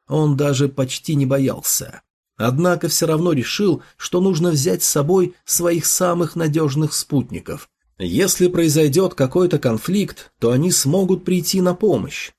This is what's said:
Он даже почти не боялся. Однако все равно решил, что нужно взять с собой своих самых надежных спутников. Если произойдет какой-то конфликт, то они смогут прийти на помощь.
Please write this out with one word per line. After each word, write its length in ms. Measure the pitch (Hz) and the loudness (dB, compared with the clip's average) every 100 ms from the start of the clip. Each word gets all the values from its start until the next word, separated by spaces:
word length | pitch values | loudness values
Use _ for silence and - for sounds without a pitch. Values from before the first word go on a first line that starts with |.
| - | -4
Он 300 | 147 151 139 | 0 0 0
даже 320 | 147 131 139 | 0 0 0
почти 480 | 139 131 - - 143 | -2 -4 -6 -2 0
не 100 | 131 | 2
боялся. 760 | 139 135 - - - - - _ _ _ - | 2 0 -2 -4 -4 -6 -14 _ _ _ -4
Однако 500 | 113 131 180 175 165 | -2 2 2 0 -2
все 200 | - 160 | -2 0
равно 260 | 156 175 | 0 0
решил, 500 | 143 113 - 202 - - - | 0 -2 0 0 0 -6 -16
что 240 | - 180 | -4 0
нужно 300 | 190 160 175 | 0 2 0
взять 340 | 151 156 180 | 0 0 0
с 40 | - | 0
собой 460 | 156 143 190 180 - | 0 2 2 2 -4
своих 400 | - - 175 170 | -4 -2 0 0
самых 520 | - - 180 175 165 170 | 0 0 0 0 -2 -2
надежных 580 | 160 156 151 139 156 | -2 0 0 0 -2
спутников. 760 | - - 143 - 82 - 147 - _ _ - | -2 -2 -2 -2 -8 -12 -14 -16 _ _ -8
Если 480 | 90 98 190 - 180 | -4 0 0 2 2
произойдет 680 | 175 165 151 151 147 185 | 2 2 2 2 2 0
какой-то 440 | - 131 175 175 156 | 0 0 2 0 0
конфликт, 760 | 123 110 - 196 185 - - _ | 0 -2 -2 -2 -2 -8 -20 _
то 140 | 117 | 0
они 180 | 127 175 | 2 2
смогут 540 | - 135 175 185 180 | 2 2 2 2 0
прийти 360 | - 185 165 190 | 0 -2 0 0
на 140 | 180 | 0
помощь. 560 | 175 214 127 90 - - | 2 0 0 -2 -10 -14